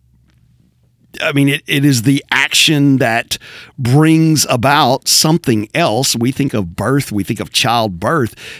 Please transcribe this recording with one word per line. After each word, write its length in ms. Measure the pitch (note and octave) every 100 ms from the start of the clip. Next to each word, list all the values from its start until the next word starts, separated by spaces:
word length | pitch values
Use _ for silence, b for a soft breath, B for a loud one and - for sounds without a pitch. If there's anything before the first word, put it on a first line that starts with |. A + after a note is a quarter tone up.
| _ _ _ _ _ _ _ _ _ _ _ -
I 120 | D#3+
mean, 160 | C#3+ C#3
it, 140 | C#3+ -
it 160 | D3
is 200 | C#3+ B2+
the 200 | A2 C#3 -
action 640 | B2 D3 - - D3 C#3+ C3
that 380 | B2 A#2 - - B B B -
brings 680 | A#2+ C#3 D#3 D#3+ D#3+ D3+ -
about 600 | B2+ C3+ C#3+ C3 C3 -
something 580 | - D#3 E3 - A2 G#2
else. 420 | D3+ E3 G#2+ C3+ A#2
We 160 | A#2
think 220 | - C#3
of 240 | A2+ F2 -
birth, 340 | G#2 C#3 -
we 140 | G#2 F#2+
think 160 | G#2+
of 100 | G2
childbirth. 840 | - A#2+ A#2+ A2 E2+ G#2+ D#3+ A2+ - B